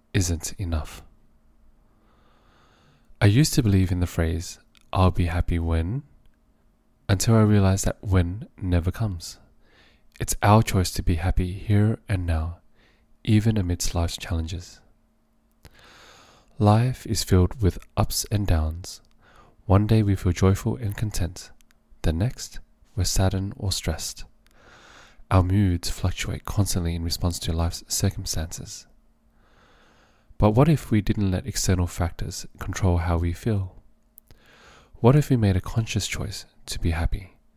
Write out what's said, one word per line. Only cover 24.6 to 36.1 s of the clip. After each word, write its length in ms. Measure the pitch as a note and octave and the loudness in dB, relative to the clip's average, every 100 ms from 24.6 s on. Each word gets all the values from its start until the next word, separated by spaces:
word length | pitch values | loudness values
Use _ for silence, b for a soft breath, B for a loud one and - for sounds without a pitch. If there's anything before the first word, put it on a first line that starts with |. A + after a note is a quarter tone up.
| B B B B B B - | B B B B B B 0
Our 120 | F#2+ | 2
moods 460 | F2+ G2 G2 F2 - | 2 2 2 0 -4
fluctuate 560 | - F#2 - - E2+ | -6 -6 -4 -6 -8
constantly 500 | - - F#2+ F#2+ E2+ | -4 -2 -2 -2 -2
in 80 | E2+ | -4
response 360 | E2 - F2+ E2 | -4 -4 -4 -4
to 140 | - | -4
life's 280 | E2 E2 - - | -2 -4 -6 -8
circumstances. 1000 | - G2 - F#2 - D#2+ - - - - _ _ _ _ b b b b b b b b b b - | -2 -2 -2 -6 -6 -6 -10 -14 -18 -20 _ _ _ _ b b b b b b b b b b 0
But 140 | G#2+ | 2
what 180 | G#2+ D3 | 4 4
if 220 | D3 - | 2 2
we 100 | G#2+ | 0
didn't 300 | - G#2+ G2 | 0 0 0
let 160 | F2+ - | -2 -4
external 400 | - - F2+ F2 | -4 0 0 0
factors 580 | - F2 - - - - - | -2 -4 -4 -10 -10 -14 -12
control 400 | - - F#2+ F2 | -10 -2 0 2
how 180 | E2+ E2+ | 0 0
we 160 | E2+ | -2
feel? 500 | E2+ A#2+ G#2 F#2 - - _ _ _ - B B B B B B - | -2 -2 -2 -4 -12 -20 _ _ _ -20 B B B B B B 2
What 200 | A#2 D3 | 4 4
if 140 | - | 4
we 80 | B2+ | 2
made 180 | G#2 F#2 | 2 2
a 60 | |
conscious 440 | - - A2 G#2 | -2 -4 -4 -4
choice 380 | - | -4